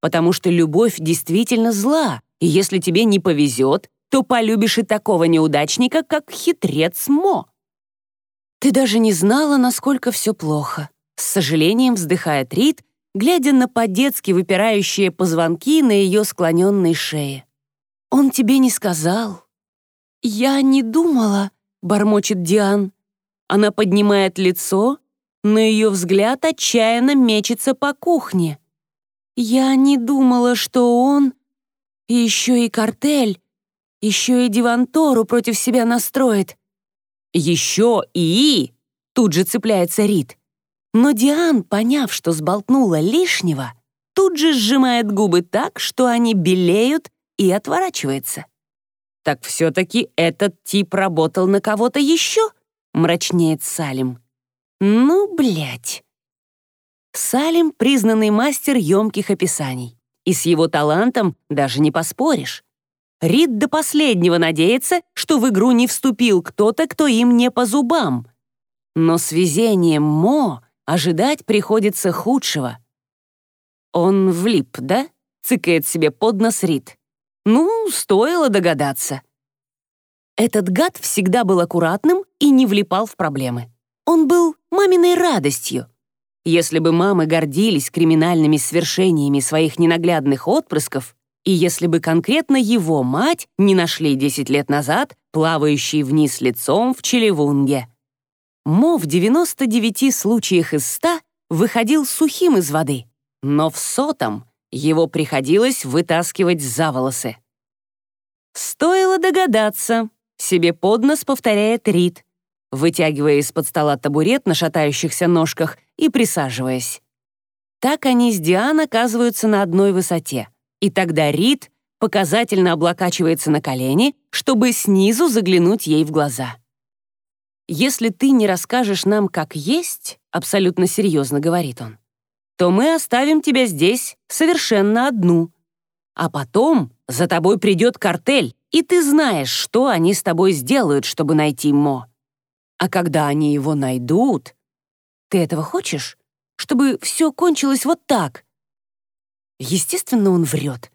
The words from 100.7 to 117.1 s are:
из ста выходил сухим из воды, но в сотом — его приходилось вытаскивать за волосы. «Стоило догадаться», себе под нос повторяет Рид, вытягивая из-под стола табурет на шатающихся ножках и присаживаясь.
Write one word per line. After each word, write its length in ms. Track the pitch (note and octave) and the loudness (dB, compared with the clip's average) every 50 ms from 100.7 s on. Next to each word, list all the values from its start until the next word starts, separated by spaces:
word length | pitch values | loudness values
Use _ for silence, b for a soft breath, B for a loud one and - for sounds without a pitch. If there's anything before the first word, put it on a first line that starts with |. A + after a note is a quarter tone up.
| - | -2
из 120 | D3+ - | -4 -4
ста 340 | - - - - E4 F4 D#4+ _ _ _ _ _ _ | -4 -8 -4 -2 -2 -2 -2 _ _ _ _ _ _
выходил 560 | - D#3+ G3 A3+ - A#3 A3+ G#3+ C#4+ D#4 C#4+ | -2 0 0 0 0 -2 0 2 0 0 0
сухим 500 | - - - D#4+ D4+ - - F4+ F4+ C#4+ | -2 -2 -2 -2 -2 0 0 2 2 2
из 140 | G3 F3 C#3 | 2 0 0
воды, 340 | C#3+ D#3 D#3+ C3+ C#3+ B2+ A#2 _ _ _ _ _ _ _ - | -2 -2 -2 -2 -4 -6 -8 _ _ _ _ _ _ _ -4
но 280 | C3+ D3 D3 D#3 D#3+ | -2 0 0 0 0
в 80 | D#3 - | -2 -4
сотом — 640 | - - - - C4+ D4 D#4+ _ - A2+ G#2 G#2+ - _ _ _ _ _ | -10 -6 -4 -4 -2 -4 -2 _ -4 -4 -4 -8 -12 _ _ _ _ _
его 360 | - B2+ C#3 D3+ D#3+ D#3 E3 | -12 -4 -2 0 2 2 0
приходилось 800 | D#3+ - E3+ D#3 - - C#3 C3+ C3 D#3+ G3+ A3+ C4 C4 - - | 0 0 -4 -4 -2 -4 -4 -2 2 2 2 2 2 0 -4 -6
вытаскивать 800 | C3+ B2 D#3+ E3+ - E3+ E3 F3 E3+ - - F#3+ F3 F3+ D#3+ C#3+ | -4 -2 -2 0 0 -2 -2 -2 -4 -2 -2 0 0 0 -2 -4
за 300 | C3 A#2 - E3 D#3 C3+ | -8 -4 -2 -2 -2 -2
волосы. 440 | C3 B2+ C3+ B2+ - - B2 A2 _ _ _ _ _ _ _ _ _ _ _ _ _ _ _ _ _ _ _ _ _ _ _ _ | -2 -4 -4 -4 -6 -8 -10 -12 _ _ _ _ _ _ _ _ _ _ _ _ _ _ _ _ _ _ _ _ _ _ _ _
«Стоило 640 | - - - - _ - E4 F4+ F#4+ F#4+ F#4 F#4+ F#4+ | -14 -12 -12 -6 _ 0 2 2 2 2 2 0 2
догадаться», 920 | E4 F#4 E4 F#4 F#4 F4 A3 A3 G#3+ G#3+ G#3 - - - A#3 A3+ A3+ A3 _ _ _ _ _ _ | 0 0 2 2 0 2 2 0 0 0 -4 -6 -4 -2 -2 -2 -2 -6 _ _ _ _ _ _
себе 340 | - - F#3 F3 E3 E3+ E3 | -6 -2 0 2 2 0 0
под 300 | _ - F#3+ G#3+ A3+ A3 | _ 0 0 0 2 2
нос 200 | C#4 D4+ D4 - | 0 0 0 -2
повторяет 640 | - C#4 B3+ - A#3+ G#3+ G3+ G#3 G#3+ A3+ A#3 _ - | -4 -6 -2 0 0 0 2 2 0 0 -2 _ 0
Рид, 360 | G3+ E3+ F3+ F3 E3+ - _ _ _ _ _ _ _ _ _ _ | 0 2 0 0 -2 -6 _ _ _ _ _ _ _ _ _ _
вытягивая 640 | - C3+ C#3+ E3+ D#3+ - E3+ D#3 D3+ C#3 C#3+ D3+ D3 | -8 -2 -2 -2 0 0 -2 -2 0 0 0 2 2
из-под 300 | C#3+ D3 D3 - - D#3 | 2 0 -2 -4 -6 -6
стола 320 | - - E3 D3+ D3 C#3+ C3 | -4 -2 -2 0 0 0 -2
табурет 480 | - D3 C#3 D3 D#3+ F3 A#3+ C#4 - | -2 -2 0 0 0 0 0 -2 0
на 80 | G3+ E3 | -2 -2
шатающихся 720 | - E3+ D#3+ - E3 D3+ D3 C#3+ - - D#3+ - - F3 | 0 -2 -2 -2 -2 -2 -2 -2 -4 -6 -6 -4 -2 0
ножках 520 | F3 F3 E3+ D#3+ - - - E3 D3+ - _ _ _ _ | 0 2 2 0 -2 -2 -4 -6 -6 -6 _ _ _ _
и 120 | - D#4+ D#4 | -2 -2 0
присаживаясь. 920 | - C4+ - D3+ - F3+ D3 C3 A#2+ A2+ C3 C3 C3 B2+ A#2+ - - - _ _ | 2 0 -2 0 -2 -4 -4 -4 -6 -6 -6 -4 -4 -6 -6 -10 -12 -14 _ _